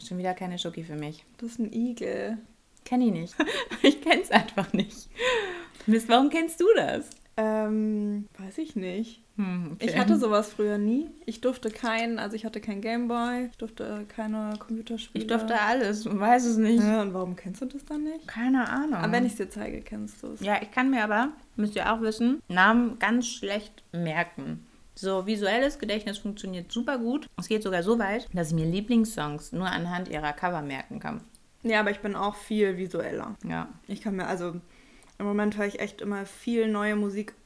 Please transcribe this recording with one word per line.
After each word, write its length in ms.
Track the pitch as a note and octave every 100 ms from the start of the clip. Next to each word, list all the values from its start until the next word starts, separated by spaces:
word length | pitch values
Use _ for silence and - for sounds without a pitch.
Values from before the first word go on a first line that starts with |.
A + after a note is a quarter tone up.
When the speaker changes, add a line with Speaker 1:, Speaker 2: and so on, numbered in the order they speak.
| -
Speaker 1:
Schon 120 | F3+
wieder 140 | F#3
keine 220 | F#3 F#3 F3
Schoki 240 | E3+ E3
für 120 | E3
mich. 300 | D3+ D3 D#3 - -
Speaker 2:
Das 100 | A#3
ist 80 | -
ein 140 | G#3
Igel. 640 | A3+ B3 A#3 F#3+ F#3+ G3+ A3+ - _ _ _
Speaker 1:
Kenn 160 | - B3
ich 100 | A#3+
nicht. 240 | E3 E3+ -
<laughs> 420 | E4 C#5+ A#4 -
Ich 160 | - -
kenn's 280 | D#4+ E4+ -
einfach 400 | - - - F#3
nicht. 360 | F#3+ G#3 - - - B4+ A#4 F#4+ F4 E4+ - -
Mist, 200 | A3 A3+
warum 220 | A#3+ C#4+
kennst 320 | E4 E4 -
du 40 | F#4+
das? 340 | F4+ C#3+ - - - -
Speaker 2:
Ähm, 920 | - A3 G#3+ G#3+ G#3+ G#3+ G#3 G#3 G#3 G3+ -
weiß 220 | F#3+ D#4
ich 160 | D#4
nicht. 480 | G3+ F3+ F#3+ A3+ - _ -
Speaker 1:
Hm, 340 | F#3+ F3+ D#3+
okay. 140 | E3 E3
Speaker 2:
Ich 80 | E3
hatte 200 | G#3+ C#4
sowas 320 | A3+ G#3 G#3+
früher 240 | - G#3 G#3
nie. 320 | G#3 C4 D#4+ -
Ich 160 | - A3
durfte 300 | B3 B3+ A3
keinen, 480 | - A#3 A3+ A#3 A3
also 160 | G3+
ich 100 | G#3+
hatte 160 | A3 G#3+
kein 200 | G#3+ G3+
Gameboy, 680 | A3 A#3 A#3+ A#3+ A#3+ B3 B3
ich 60 | -
durfte 480 | A3+ - G#3+ G#3 G#3
keine 460 | - G#3+ G#3+ G#3+ G#3+
Computerspiele. 640 | - A3+ A3 A3 - G#3+
Speaker 1:
Ich 40 | A3
durfte 320 | A#3 A3 A3+
alles 460 | G#3+ C4 G#3 G#3+
und 140 | A3 G3
weiß 260 | G#3+ B3
es 120 | A#3+ A3
nicht. 260 | A3 A#3
Speaker 2:
Ja, 180 | G#3 A3
und 140 | G3+
warum 200 | F#3 F3+
kennst 260 | F3+ - F#3+
du 40 |
das 180 | C4 C#4
dann 180 | - D4+
nicht? 240 | D4+ D#4+ -
Speaker 1:
Keine 420 | A3+ B3+ C4 A3+
Ahnung. 240 | C4+ D4+
Speaker 2:
Aber 160 | F#3+ -
wenn 140 | A#3+
ich's 120 | B3 -
dir 120 | F#3+
zeige, 320 | G#3 G#3+ G#3+
kennst 400 | - G#3+ G#3+ -
du's. 180 | - A3
Speaker 1:
Ja, 180 | G3 G3+
ich 80 | -
kann 200 | B3+ C4
mir 120 | B3
aber, 260 | G#3+ G#3 C#4 - -
müsst 200 | - G#3
ihr 160 | G3+ -
auch 100 | A3+
wissen, 380 | A3 A3 A#3 D4 -
Namen 520 | F#3 G3 A#3 A#3 -
ganz 280 | G3+ A#3+ A#3+
schlecht 560 | - G3 G#3 G#3 - -
merken. 720 | E3+ E3 D#3+ E3 - C#3 D#3+ - - -
So, 320 | - F#3+ F#3+
visuelles 540 | F#3+ G#3 G3 A#3 C#4 -
Gedächtnis 400 | A3 G#3 G#3 G3+
funktioniert 520 | G3+ G3+ F#3+ F3+ E3+
super 280 | A3+ C#4+ B3+
gut. 260 | A#3 D4+ - -
Es 80 | F3
geht 160 | G#3+
sogar 180 | G3+ F3+
so 160 | F#3 A#3
weit, 320 | G3 A3+ -
dass 160 | F3 D#3
ich 40 |
mir 140 | E3 D#3+
Lieblingssongs 840 | F#3+ G#3 A3+ A3 - D3 D3+ -
nur 120 | E3+ F#3
anhand 420 | - E3+ F3+ F3+
ihrer 240 | D3+ D3+
Cover 280 | D3 F3+ E3+
merken 380 | C#3+ C3+ - C3+
kann. 220 | - - - - _ _
Speaker 2:
Ja, 160 | A3+ G#3+
aber 100 | G#3
ich 80 | G3+
bin 140 | G#3
auch 200 | F#3+ G3+
viel 420 | - - G#3+ G3 F3+
visueller. 580 | F#3 E3+ - - - G3+ -
Speaker 1:
Ja. 220 | - - - -
Speaker 2:
Ich 140 | G3+
kann 140 | G#3+
mir, 100 | F#3+ F3+
also 280 | F#3 F3 F3 - - - - - -
im 60 | G3+
Moment 280 | G#3 G#3 G#3
höre 100 | G3+
ich 120 | -
echt 220 | G#3 -
immer 240 | G3+ G3+
viel 420 | G3 - A#3+ A#3 A3
neue 280 | G#3 G#3+
Musik 400 | G#3 G3+ G3+ G#3 -